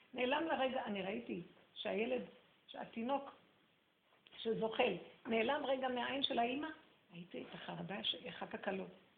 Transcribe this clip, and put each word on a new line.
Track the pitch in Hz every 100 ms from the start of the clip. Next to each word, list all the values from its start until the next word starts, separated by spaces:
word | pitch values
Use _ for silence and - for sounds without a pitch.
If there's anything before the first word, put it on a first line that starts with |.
| -
נעלם | 247 247 294 320
לרגע, | 254 262 254 240
אני | 202
ראיתי | 185 226 - 190 - - -
שהילד, | - 208 190 240 247 185 - - _ -
שהתינוק | - - 226 233 277 277 - - _ _ _ _ _ _ _ - -
שזוחל, | 226 190 220 - 240 175 - - -
נעלם | 226 220 294 262
רגע | 269 254
מהעין | 247 240 269
של | 262 240
האמא, | 240 269 311 294 - - _
ראיתי | 175 175 - 160
את |
החרדה | 165 - 175 175 202
ש-, | 226 -
איך | - -
הקקלות. | 196 220 202 190 180 - -